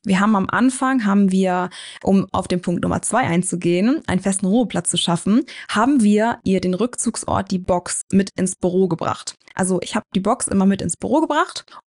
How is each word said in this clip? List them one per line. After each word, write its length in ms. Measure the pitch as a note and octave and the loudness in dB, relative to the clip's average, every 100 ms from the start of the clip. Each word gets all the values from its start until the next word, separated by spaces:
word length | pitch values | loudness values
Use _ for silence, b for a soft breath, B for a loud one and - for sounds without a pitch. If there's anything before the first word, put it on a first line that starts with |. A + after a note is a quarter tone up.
Wir 160 | - F#3 | 0 2
haben 160 | G#3 G#3 | 4 2
am 120 | F#3+ | 0
Anfang, 560 | F#3+ B3+ B3+ C4 C4+ G#3 | 0 0 2 0 0 2
haben 260 | G3+ G3 | 4 4
wir, 380 | F#3+ F#3 F3+ F3+ B B B | 2 2 0 -4 B B B
um 220 | - G3 - | 2 2 2
auf 160 | F#3+ F#3 | -4 -2
den 140 | F3+ | -2
Punkt 200 | F3+ F3 | -2 -2
Nummer 220 | F3+ F3+ | -2 -2
zwei 180 | - A3 | -2 0
einzugehen, 800 | C4 E3+ E3+ F3 E3+ F3 G#3+ D#4 - | 2 0 0 -2 0 2 2 0 -2
einen 140 | F#3 | -2
festen 260 | G3 F#3+ F#3 | -2 -2 0
Ruheplatz 420 | A3+ G3+ F3 - | 2 0 -2 -4
zu 80 | E3+ | -2
schaffen, 460 | - E3+ F3+ A3+ B B B | -2 0 2 2 B B B
haben 320 | G#3 A#3+ C#4+ | 0 2 4
wir 380 | G#3 G#3 A3+ A#3 | 4 4 2 -2
ihr 160 | F#3 F#3 | 0 0
den 120 | F#3 | 0
Rückzugsort, 800 | F3+ A#3+ - - - - - F#3+ | 0 -2 -4 -6 -6 -4 -4 -2
die 80 | F#3 | -4
Box, 420 | F#3 F3+ F3+ - - | 0 -2 -2 -8 0
mit 200 | F#3+ G3 - | 0 0 -2
ins 200 | F#3 - | -6 -2
Büro 320 | F#3 F3+ F#3+ | -2 2 0
gebracht. 480 | E3 - - - - b | 0 -4 -6 -8 -16 b
Also 260 | - F#3 F3+ | -4 -2 -2
ich 140 | - A3 | -2 -6
hab 80 | - G3 | -4 -2
die 60 | |
Box 260 | G3 C4 - | 0 -2 0
immer 180 | G3 F#3+ | 2 2
mit 160 | G3 | 2
ins 140 | E3+ - | -2 -6
Büro 240 | G3 C#4 | -2 0
gebracht 460 | D#4+ D4+ F#4 - B B | 2 0 0 -6 B B